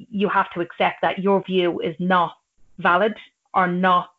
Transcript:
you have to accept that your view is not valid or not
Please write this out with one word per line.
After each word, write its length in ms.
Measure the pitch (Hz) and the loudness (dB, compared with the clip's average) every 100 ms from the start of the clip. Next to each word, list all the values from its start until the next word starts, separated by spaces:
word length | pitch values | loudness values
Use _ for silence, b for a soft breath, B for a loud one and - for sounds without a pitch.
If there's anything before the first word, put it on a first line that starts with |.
| - | -10
you 180 | 202 196 | -2 0
have 220 | 196 190 | 0 -2
to 100 | 180 | -4
accept 420 | 170 - 180 - | -8 -2 -2 0
that 180 | 170 196 | -2 -2
your 200 | 190 196 | 0 0
view 360 | 185 185 175 165 | 0 0 0 -2
is 140 | 185 160 | -6 -4
not 360 | 180 185 165 - _ _ - - | 0 2 0 -6 _ _ -20 -4
valid 360 | 180 175 214 214 - _ _ | 0 2 2 -2 -12 _ _
or 140 | - 180 | -2 0
not 420 | 180 185 180 - | 0 2 2 0